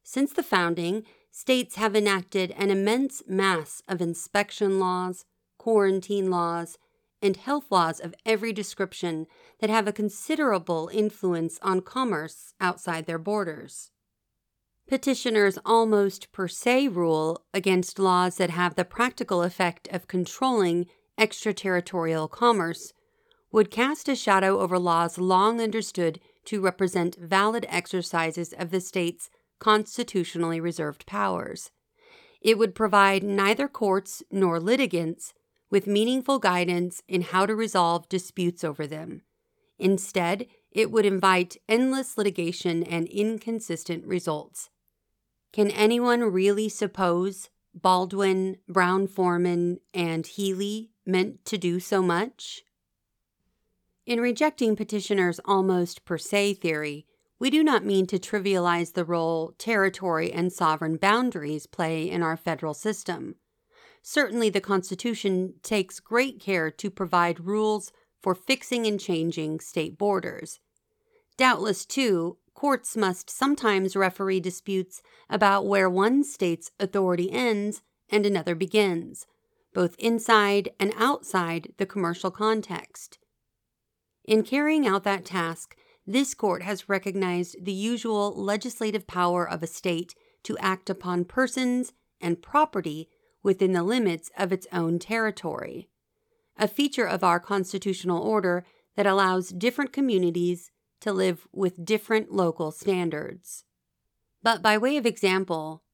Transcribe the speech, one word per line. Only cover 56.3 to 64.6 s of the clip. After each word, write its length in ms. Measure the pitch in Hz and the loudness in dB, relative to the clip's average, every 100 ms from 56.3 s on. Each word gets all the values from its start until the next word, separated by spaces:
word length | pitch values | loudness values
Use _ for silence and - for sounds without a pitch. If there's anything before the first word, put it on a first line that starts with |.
| 202 202 196 | 0 2 0
theory, 500 | 170 156 151 147 - _ _ _ | -2 -2 -4 -8 -16 _ _ _
we 120 | 254 | 2
do 120 | 302 | 4
not 220 | 302 240 208 | 4 4 4
mean 200 | 196 180 | 2 2
to 120 | 185 | -2
trivialize 760 | - 208 196 185 175 170 165 | -2 -4 0 2 2 0 0
the 120 | - 165 | -4 -2
role 480 | 170 165 165 165 - | 0 0 -2 -4 -8
territory 720 | - 220 196 185 190 160 170 | -2 2 2 0 -2 0 0
and 200 | 170 180 | -2 -2
sovereign 460 | - 165 156 160 160 | 0 0 0 -2 0
boundaries 680 | 196 220 247 190 147 151 - | 2 4 2 -4 -6 -6 -8
play 420 | - 165 160 170 | -4 -2 -2 -2
in 140 | 175 | -2
our 120 | 165 160 | -2 -2
federal 380 | - 160 156 | -4 -4 -6
system. 600 | 147 214 208 - 165 - - _ _ _ _ - _ | -6 -6 -6 -6 -8 -10 -14 _ _ _ _ -20 _
Certainly, 480 | - 294 277 233 220 | -4 0 0 2 2
the 120 | 190 | 0